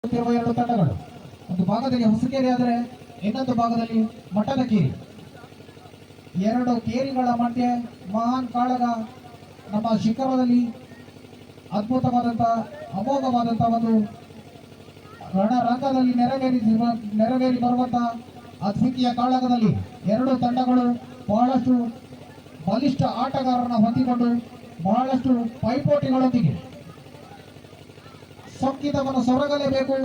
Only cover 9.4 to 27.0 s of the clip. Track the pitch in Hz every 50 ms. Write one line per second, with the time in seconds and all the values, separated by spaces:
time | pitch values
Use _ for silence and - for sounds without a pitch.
9.4 | - - - - - - 196 214 220 233 220 214 - 214 226 - 262 262 262 254
10.4 | 254 240 240 247 240 233 - - - - - - - - - - - - - -
11.4 | - - - - - - 170 208 214 220 254 254 240 254 240 240 240 240 233 226
12.4 | 240 226 233 226 214 - - - - - - 196 220 269 277 277 262 254 240 240
13.4 | 233 233 226 220 233 233 226 233 226 226 226 220 208 - - - - - - -
14.4 | - - - - - - - - - - - - - - - - - - 185 190
15.4 | 202 220 247 247 240 233 247 254 277 269 262 262 254 247 240 240 240 247 269 269
16.4 | 262 262 254 247 214 220 220 220 233 233 233 220 214 208 214 214 220 240 262 254
17.4 | 254 254 247 233 240 240 240 247 247 247 247 240 240 233 233 233 - - - -
18.4 | - - - - 165 208 - - - 254 254 254 247 247 240 240 240 254 254 254
19.4 | 254 247 247 233 214 180 - 98 - - - - - 175 214 247 254 262 254 240
20.4 | 247 240 240 254 254 247 254 247 247 240 240 - - - - - - - 208 226
21.4 | 247 254 262 247 - 254 247 240 233 226 - - - - - - - - - -
22.4 | - - - - 151 180 214 247 285 269 - - 269 240 208 226 254 269 269 269
23.4 | 254 254 247 247 233 240 240 220 208 226 233 254 262 247 247 233 240 240 233 233
24.4 | - - - - - - - - 165 190 214 247 262 269 262 254 - 262 247 233
25.4 | 226 226 - - - 220 247 277 285 302 294 285 277 262 254 262 262 254 247 226
26.4 | 175 135 - 82 - - - - - - - -